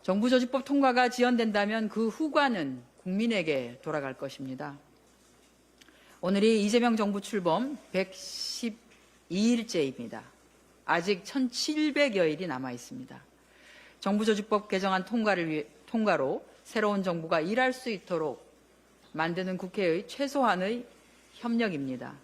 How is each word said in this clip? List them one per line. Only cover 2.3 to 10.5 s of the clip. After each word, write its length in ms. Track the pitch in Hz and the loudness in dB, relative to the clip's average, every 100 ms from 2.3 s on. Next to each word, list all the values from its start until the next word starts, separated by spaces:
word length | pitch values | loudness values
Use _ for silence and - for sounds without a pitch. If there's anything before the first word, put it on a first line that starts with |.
| 294 277 208 143 127 - - | 2 2 0 -4 -6 -14 -12
국민에게 760 | 185 190 233 214 160 139 120 123 | -4 -2 0 0 0 -2 -2 -10
돌아갈 320 | - 156 139 | -6 -4 -4
것입니다. 600 | 127 135 - 135 131 147 143 - _ _ _ _ _ _ _ _ _ - - - - | -8 -10 -8 -10 -8 -10 -12 -20 _ _ _ _ _ _ _ _ _ -20 -20 -20 -6
오늘이 440 | 180 202 214 226 | 0 4 4 4
이재명 320 | 208 240 240 226 | 4 4 4 2
정부 240 | 208 202 | 0 -2
출범 580 | - 214 175 165 262 285 - | -4 -2 2 2 0 -6 -4
백십이 840 | 185 185 - - - - - 233 214 - - _ _ _ | -4 -4 -8 -14 -10 -8 -6 -6 -8 -20 -20 _ _ _
일째입니다. 960 | 175 226 240 226 180 139 127 117 113 - _ _ | 0 2 2 0 0 0 -2 -12 -12 -16 _ _